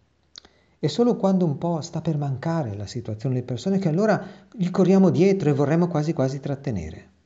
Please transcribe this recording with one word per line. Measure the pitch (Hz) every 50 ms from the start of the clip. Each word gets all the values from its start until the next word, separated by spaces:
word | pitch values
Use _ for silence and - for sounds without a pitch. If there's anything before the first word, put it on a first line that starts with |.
| _ _ _ _ _ _ _ - - _ _ _ _ _ _ _
È | -
solo | 151 - - 240 240 220
quando | - - 190 190 185 180
un | 165 139
po' | - - 170 175 160
sta | 135 - - 160 -
per | - 156 147
mancare | 147 139 135 120 - 165 165 165 151 113 101
la | 101 104
situazione, | 98 - 123 110 - 110 107 - 139 127
le | 123 120
persone, | - 123 113 - 190 196 190
che | 190 165
allora | 147 170 208 220 190 - - - - - - _ -
gli | 240 185 170
corriamo | 175 - 190 185 190 196 190 180
dietro | 135 123 175 196 190 190 151 147
e | 147
vorremmo | 131 147 135 151 165 175 175
quasi | 170 151 147 151 160
quasi | - 131 135 139 147
trattenere. | 135 147 143 139 - 147 117 95 80 80 82 - - - _ _ _